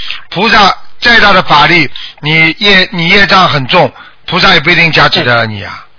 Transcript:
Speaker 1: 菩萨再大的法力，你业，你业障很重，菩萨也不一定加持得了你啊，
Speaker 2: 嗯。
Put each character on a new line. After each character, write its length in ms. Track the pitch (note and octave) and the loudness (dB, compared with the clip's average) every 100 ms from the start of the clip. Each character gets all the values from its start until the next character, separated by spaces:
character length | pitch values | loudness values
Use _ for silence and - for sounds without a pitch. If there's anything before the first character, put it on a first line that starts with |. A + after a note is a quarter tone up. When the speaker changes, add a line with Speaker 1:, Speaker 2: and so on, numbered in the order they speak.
| - - - | -10 -10 -8
Speaker 1:
菩 180 | E3 A3 | -4 0
萨 260 | A3+ F#3+ - - - | 2 2 0 -8 -4
再 200 | A#3+ A3+ | 0 2
大 120 | G#3+ | 4
的 120 | F#3 | 2
法 240 | - D3+ D3+ | 2 2 4
力， 200 | E3+ C3 - - - | 2 0 -6 -16 -10
你 340 | D3 D#3+ D#3+ D#3 | -2 0 0 0
业， 320 | G3+ F#3+ F3+ | 0 0 0
你 180 | F3+ E3 | -2 0
业 180 | G3+ F#3+ | 0 2
障 200 | G3 F3 | 2 2
很 200 | D3 B2+ | 0 0
重， 240 | F#3 D3 - - - - | 0 0 -4 -20 -20 -8
菩 140 | F3 | -2
萨 120 | F#3+ F3 | 0 0
也 40 | |
不 100 | D3 | 0
一 20 | |
定 180 | E3+ E3 | 0 0
加 160 | D#3 D3 | 0 0
持 140 | D#3+ | 0
得 140 | C#3+ A#2+ | 0 0
了 100 | A2+ | -2
你 180 | G#2 | -6
啊， 100 | G2 - | -12 -16
Speaker 2:
嗯。 80 | - | -20